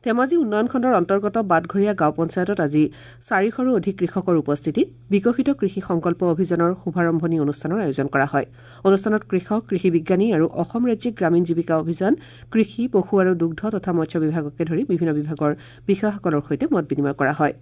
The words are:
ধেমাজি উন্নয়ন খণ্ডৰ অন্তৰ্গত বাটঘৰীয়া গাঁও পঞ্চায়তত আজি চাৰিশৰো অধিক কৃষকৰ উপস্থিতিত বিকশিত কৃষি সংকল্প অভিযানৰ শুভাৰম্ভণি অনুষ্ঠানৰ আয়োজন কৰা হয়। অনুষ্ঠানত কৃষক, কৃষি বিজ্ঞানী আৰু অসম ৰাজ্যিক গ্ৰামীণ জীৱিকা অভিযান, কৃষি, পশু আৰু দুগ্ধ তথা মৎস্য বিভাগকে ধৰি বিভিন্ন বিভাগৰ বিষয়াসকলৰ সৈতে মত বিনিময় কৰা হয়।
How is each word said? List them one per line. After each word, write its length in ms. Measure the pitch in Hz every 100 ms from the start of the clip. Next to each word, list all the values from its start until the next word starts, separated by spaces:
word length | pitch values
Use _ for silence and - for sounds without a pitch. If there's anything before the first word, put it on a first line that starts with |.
| 247
ধেমাজি 300 | 240 262 339
উন্নয়ন 240 | 240 208 240
খণ্ডৰ 260 | - 254
অন্তৰ্গত 420 | 214 170 196 208 226
বাটঘৰীয়া 560 | 202 165 165 202 208
গাঁও 180 | 196 151
পঞ্চায়তত 480 | 151 165 180 180 202
আজি 240 | 151 151 151 - - - -
চাৰিশৰো 440 | 202 202 - 254 226
অধিক 160 | 185 196
কৃষকৰ 360 | 170 196 180 170
উপস্থিতিত 440 | 143 143 - 151 392 - -
বিকশিত 400 | 202 220 240 262
কৃষি 320 | 277 196 196 -
সংকল্প 340 | 170 175 175
অভিযানৰ 480 | 175 165 185 170 170 185
শুভাৰম্ভণি 540 | - 180 170 165 165 165
অনুষ্ঠানৰ 400 | 147 147 160 202
আয়োজন 260 | 175 135 139
কৰা 140 | 135 139
হয়। 120 | 143 - - - -
অনুষ্ঠানত 380 | 196 196 214 214 -
কৃষক, 320 | 185 175 214 -
কৃষি 200 | 180 185
বিজ্ঞানী 340 | 165 160 185 220 170
আৰু 80 | 165 -
অসম 200 | 165 233 247
ৰাজ্যিক 240 | 220 196 -
গ্ৰামীণ 240 | 170 170
জীৱিকা 320 | 175 165 170 160
অভিযান, 300 | 156 165 190 330 - - -
কৃষি, 300 | 226 214 - 247
পশু 260 | 196 185 196
আৰু 100 | 185 180
দুগ্ধ 260 | 165 160 214
তথা 220 | 202 -
মৎস্য 240 | 170 156 170
বিভাগকে 440 | 156 165 147 - 160
ধৰি 160 | 165 254
বিভিন্ন 200 | 170 165
বিভাগৰ 380 | 151 151 151 151 147 - - -
বিষয়াসকলৰ 540 | 196 214 202 175 151 -
সৈতে 180 | 143 294
মত 100 | 208 151
বিনিময় 260 | 139 143 -
কৰা 140 | 139 151
হয়। 140 | 147 -